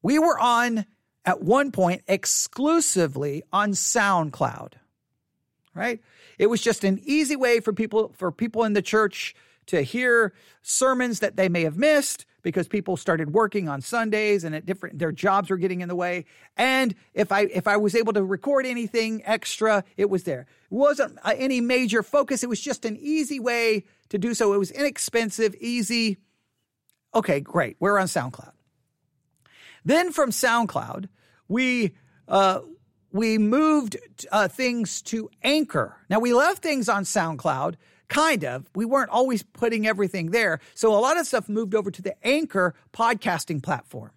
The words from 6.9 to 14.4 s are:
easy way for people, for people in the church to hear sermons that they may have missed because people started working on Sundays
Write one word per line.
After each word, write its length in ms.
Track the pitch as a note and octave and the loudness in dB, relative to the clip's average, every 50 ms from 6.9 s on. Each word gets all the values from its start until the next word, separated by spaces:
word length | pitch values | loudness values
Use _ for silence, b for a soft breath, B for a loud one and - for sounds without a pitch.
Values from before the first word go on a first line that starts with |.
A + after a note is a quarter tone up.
| F#3+ - - | 0 0 0
easy 320 | - C#4 D4+ D#4 B3+ D4+ | 0 2 2 2 0 0
way 240 | C4+ C4 A#3+ A#3+ A#3 | 0 2 4 4 2
for 120 | - A3+ G3+ | 2 0 -2
people, 400 | F3 A3+ G#3 G#3 A3 A3 - - | -2 -4 0 0 -2 -2 -2 -6
for 140 | _ F#3 F3 | _ -6 -6
people 320 | D3+ - A3 A3+ - A3 A#3 | -4 -4 -6 -4 0 0 0
in 100 | A3 G#3 | 2 2
the 80 | G#3 | 0
church 540 | F3+ - - A3 G#3+ G3+ - - - - b b b b b b b | 0 2 2 2 2 2 -2 -6 -10 -10 b b b b b b b
to 160 | - - E3 C#3 | -2 -2 0 0
hear 500 | B2+ - A#3+ B3+ B3 A#3+ A#3 A3+ G3 b b b b b b b | -2 -4 -2 0 2 4 4 4 2 b b b b b b b
sermons 560 | - - - C4 C4 C4 B3 B3 B3 A3+ - | -4 -2 2 2 2 2 2 0 -2 -2 -2
that 160 | - G3 - | -4 -4 0
they 140 | - F#3+ F#3 | 0 0 2
may 120 | F3 F3 | 2 0
have 160 | E3 D#3 D3 | 0 0 0
missed 480 | F3 C4+ D4+ D4+ C#4+ C#4 - - - - _ _ _ _ | 2 2 4 4 4 2 0 -8 -8 -12 _ _ _ _
because 240 | F3 D3+ C#3 - | -4 -2 -2 -2
people 300 | - - G#3 F#3 - F#3 | -2 -4 -4 -2 -2 -4
started 360 | - - - E3+ D#3+ D#3+ D3 D3+ | -2 0 -2 0 0 -2 0 2
working 360 | A3 A3 G3+ - G#3 F#3 D#3 | 2 2 2 0 -4 -4 -4
on 120 | C#3 C3+ | -6 -6
Sundays 600 | B2 - A#3 A#3+ A3+ A3 G#3 G#3+ G#3+ G#3 G#3 G3 | -8 -6 -4 -2 -2 0 0 0 2 2 0 0